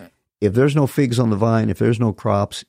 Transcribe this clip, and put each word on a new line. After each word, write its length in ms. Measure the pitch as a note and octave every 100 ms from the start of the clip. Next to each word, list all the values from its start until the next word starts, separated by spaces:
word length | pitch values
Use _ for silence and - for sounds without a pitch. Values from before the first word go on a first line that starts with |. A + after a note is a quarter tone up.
| F2 _ _ _
if 100 | G#2
there's 200 | G#2+ C#3+ D3
no 100 | C3+
figs 320 | - C3+ A#2+
on 120 | A#2
the 60 | G2+
vine, 340 | A2+ A2+ A2
if 80 | F#2+
there's 220 | A2+ A#2
no 120 | A#2
crops, 520 | F#2+ A2 G2+ G2+ -